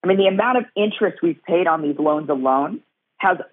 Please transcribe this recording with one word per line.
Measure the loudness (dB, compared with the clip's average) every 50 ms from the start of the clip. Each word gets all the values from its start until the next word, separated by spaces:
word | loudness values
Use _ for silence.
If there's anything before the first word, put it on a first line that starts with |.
| 2
I | 2
mean, | 2 4
the | 4
amount | 2 2 2 0 2 0 0
of | -2 -4 _
interest | -2 -2 -2 -2 -2 -2 -4 -2 -2
we've | -2 -2 -2 -2 _
paid | -2 0 0 2
on | 2 0 0
these | -2 -4 -4 0
loans | 0 0 0 0 -2 -4
alone | -4 -2 0 2 2 2 0 -2 -6 -10 _ _ _ _ _ _ _ _
has | 0 0 0 0 -4 -16